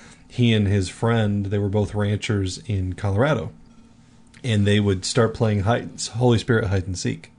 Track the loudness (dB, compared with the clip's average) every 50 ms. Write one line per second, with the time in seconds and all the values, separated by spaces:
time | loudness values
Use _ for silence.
0 | -20 -20 -20 -20 -20 -14 -2 0 2 4 4 4 2 2 2 2 0 -2 -4 -4
1 | -2 0 2 2 2 0 0 -2 -2 -2 -2 -2 -2 0 0 0 0 0 -2 -2
2 | -2 0 -2 -2 -2 -2 -2 0 0 -2 -6 -8 -8 -4 -4 -2 -2 -4 -6 -4
3 | -4 -2 0 2 2 2 0 -2 -4 -8 -12 -16 -20 -20 -20 -20 -20 -20 -20 -20
4 | -20 -20 _ -20 -20 -20 -20 -10 -4 -2 0 2 4 4 4 4 4 2 0 0
5 | -2 -2 2 2 2 2 2 0 0 0 0 0 2 0 0 0 -2 -8 -12 -10
6 | -12 -8 -4 0 2 4 4 2 2 2 0 0 2 0 -2 -2 -2 -4 -8 -6
7 | -4 -6 -6 -6 -10 -20 -20